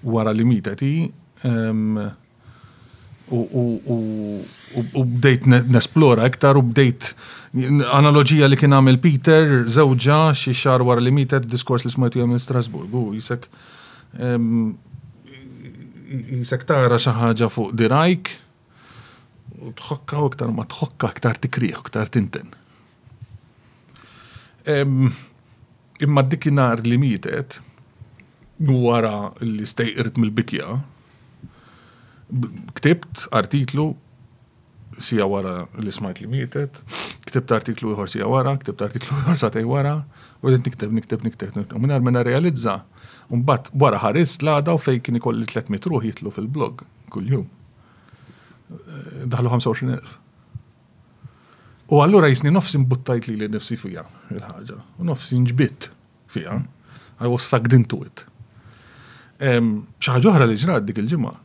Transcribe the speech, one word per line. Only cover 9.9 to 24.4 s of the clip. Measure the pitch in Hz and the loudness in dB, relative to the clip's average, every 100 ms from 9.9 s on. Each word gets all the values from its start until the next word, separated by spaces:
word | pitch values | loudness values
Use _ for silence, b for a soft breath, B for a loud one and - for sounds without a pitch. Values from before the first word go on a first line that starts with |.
| 127 123 151 160 | 4 4 4 4
xi | 139 - | 2 -2
xahar | 123 139 127 | -2 2 2
wara | 123 120 | 4 2
li | 120 | 4
mietet, | 143 127 135 120 | 2 2 0 -2
diskors | 120 - 123 123 | -6 -2 -2 -2
li | |
smajtu | 123 123 127 | 0 0 2
jagħmel | 120 120 | 0 0
Strasburg. | 120 127 113 90 87 | 0 -2 -2 -6 -6
U | 123 110 | -4 -4
jisek, | 110 110 120 - B B B B B B | -6 -8 -10 -10 B B B B B B
em, | - 123 120 117 117 110 95 - - - - - 135 135 123 131 110 - - - 135 113 | -8 -4 0 0 0 -2 -6 -16 -20 -20 -20 -20 -20 -20 -20 -20 -20 -20 -20 -12 -12 -8
jisek | 131 120 123 - | -6 -4 -6 0
tara | 147 127 117 | 2 4 4
xi | 131 | 2
ħaġa | 113 117 110 113 | 0 0 2 0
fuq | - 101 | -2 -6
dirajk, | 110 113 135 165 180 185 - _ _ _ B B B B B B _ - - | 0 2 4 2 0 -4 -16 _ _ _ B B B B B B _ -20 -18
u | 117 | -18
tħokka | 117 - 143 - 147 | -16 -10 -10 -6 -2
u | 147 | -2
iktar | - 120 | -2 -4
ma | 110 110 | -4 -6
tħokka, | - - - 113 | -6 -8 -4 -6
iktar | - 120 107 | -2 -2 -2
tikrih, | 127 - 113 - | -4 -2 -4 -4
iktar | - 110 107 | -8 -6 -2
tinten. | 123 95 - - - _ b b b _ - - - _ _ b b b b b b b b | 0 -2 -6 -14 -20 _ b b b _ -20 -20 -20 _ _ b b b b b b b b